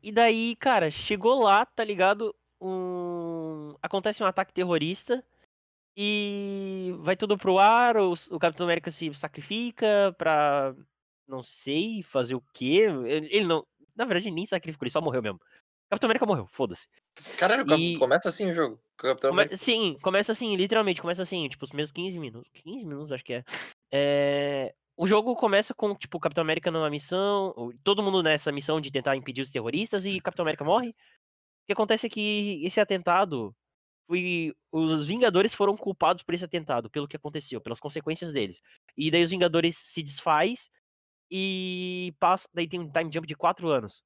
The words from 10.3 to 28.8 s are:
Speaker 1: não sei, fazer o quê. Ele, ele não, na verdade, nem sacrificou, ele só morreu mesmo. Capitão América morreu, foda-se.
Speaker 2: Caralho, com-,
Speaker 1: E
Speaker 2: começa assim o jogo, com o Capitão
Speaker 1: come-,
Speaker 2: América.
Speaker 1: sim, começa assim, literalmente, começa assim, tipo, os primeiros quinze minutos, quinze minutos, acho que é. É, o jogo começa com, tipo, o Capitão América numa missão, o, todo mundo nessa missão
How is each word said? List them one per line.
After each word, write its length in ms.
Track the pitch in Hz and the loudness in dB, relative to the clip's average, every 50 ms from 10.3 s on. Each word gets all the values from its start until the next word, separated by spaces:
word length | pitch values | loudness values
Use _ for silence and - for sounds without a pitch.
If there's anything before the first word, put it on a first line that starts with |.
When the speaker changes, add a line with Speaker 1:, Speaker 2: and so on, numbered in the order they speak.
| 156 151 151 147 143 143 135 135 131 135 - _ _ _ _ _ _ _ _ | 4 6 4 4 4 2 0 -2 -4 -8 -20 _ _ _ _ _ _ _ _
Speaker 1:
não 140 | _ 135 131 | _ -12 -12
sei, 640 | 120 - - - - 135 143 156 190 226 226 208 175 | -12 -14 -18 -14 -6 -2 -2 0 0 -2 -4 -8 -10
fazer 320 | _ - 135 123 117 131 | _ -2 -2 0 0 -4
o 80 | 120 131 _ _ | -6 _ _ _
quê. 320 | - 123 127 151 190 220 214 165 131 123 | -6 -2 2 4 6 6 4 2 -2 -2
Ele, 200 | 117 143 156 156 151 | -2 -2 -2 -2 0
ele 140 | - 208 208 | 0 2 2
não, 180 | 170 165 156 - _ _ _ _ _ _ | 2 0 0 -2 _ _ _ _ _ _
na 100 | 214 240 | -6 -2
verdade, 240 | 247 196 175 202 220 | 0 0 -2 -2 -2
nem 160 | 170 160 190 | -4 -6 -4
sacrificou, 400 | - - 175 - 160 156 - - | -2 -4 -4 -4 -6 -10 -6 -8
ele 60 | - - | -2 -2
só 80 | 156 | 0
morreu 220 | 165 151 123 127 110 | 0 0 -2 -2 -2
mesmo. 180 | 107 98 87 _ _ _ _ _ _ _ _ _ _ | -4 -6 -6 _ _ _ _ _ _ _ _ _ _
Capitão 180 | - 220 - | -4 0 2
América 200 | 226 220 - 247 | 2 2 2 2
morreu, 180 | 208 196 139 98 - | 2 2 0 -2 -8
foda-se. 360 | _ - 135 107 90 - - _ _ _ _ _ _ - - - - - | _ -4 -4 -4 -4 -10 -16 _ _ _ _ _ _ -20 -18 -14 -4 0
Speaker 2:
Caralho, 260 | 175 190 220 269 - | 2 2 4 2 4
com-, 80 | 143 160 | 4 4
Speaker 1:
E 220 | 160 165 175 170 | 4 4 0 2
Speaker 2:
começa 320 | 151 135 127 139 170 - - | 2 2 4 4 2 2 0
assim 220 | 165 - 208 185 | -2 -2 -2 -2
o 20 | 170 | 0
jogo, 220 | 170 156 127 110 - _ _ _ - | 0 -2 -2 -2 -10 _ _ _ -4
com 80 | - | 0
o 20 | 127 | 0
Capitão 220 | 131 131 - 135 | 0 2 2 2
Speaker 1:
come-, 100 | 151 185 | 4 4
Speaker 2:
América. 160 | 208 - - | 2 2 0
Speaker 1:
sim, 400 | 190 - - 233 220 220 180 147 131 | -4 -2 0 0 0 0 -2 -4 -2
começa 320 | - 190 185 196 208 - | -4 0 0 0 0 0
assim, 240 | 226 - 247 226 202 | -4 -4 -2 -4 0
literalmente, 460 | 180 185 196 220 220 214 196 180 - | 0 0 2 2 2 2 2 -2 -2
começa 220 | - 170 175 180 185 | -2 -4 -4 -4 -4
assim, 260 | 175 196 180 160 135 | -6 -6 -6 -6 -6
tipo, 140 | 135 _ - | -8 _ -14
os 60 | 139 | -10
primeiros 200 | 143 143 151 147 | -6 -6 -6 -6
quinze 280 | 143 - 175 190 185 170 | _ -10 -8 -8 -8 -8
minutos, 320 | 156 123 110 117 120 _ _ | -10 -10 -12 -16 -20 _ _
quinze 320 | - _ 160 202 269 226 | -20 _ -14 -14 -12 -10
minutos, 260 | 160 143 139 151 151 | -10 -10 -10 -8 -8
acho 120 | 139 123 - | -10 -10 -8
que 80 | - 123 | -8 -10
é. 100 | 123 127 - - - - - - _ _ _ | -10 -8 -10 -14 -14 -14 -16 -18 _ _ _
É, 840 | - 139 143 143 143 143 143 143 143 143 143 143 143 135 131 113 - _ _ _ _ | 0 0 2 2 2 2 2 2 0 0 -2 -2 -2 -4 -6 -6 -10 _ _ _ _
o 120 | - 170 | -2 2
jogo 280 | 190 214 208 214 247 240 | 4 4 4 4 2 -2
começa 380 | - - 214 196 196 214 - 247 | 0 2 4 4 4 2 2 -4
com, 220 | - - 208 202 | -4 -2 -4 -2
tipo, 220 | - - - - | -4 -10 -12 -10
o 20 | 170 | -4
Capitão 220 | - 170 147 - 165 | -4 -2 0 0 0
América 260 | 156 160 165 - 175 | 0 0 0 0 -2
numa 180 | 165 165 156 151 | -2 0 -2 -2
missão, 640 | 147 151 143 - 180 185 196 202 208 202 190 190 - | -2 -4 -6 -4 -2 0 0 2 2 0 0 -4 -6
o, 160 | - 120 120 120 127 _ | -8 -10 -10 -10 -4 _
todo 180 | 190 202 202 208 | 0 2 2 2
mundo 180 | 196 190 185 170 | 2 2 2 4
nessa 280 | 156 156 147 - 151 | 4 2 2 0 -2
missão 280 | 143 143 139 - 156 160 | -4 -4 -2 -2 -2 -2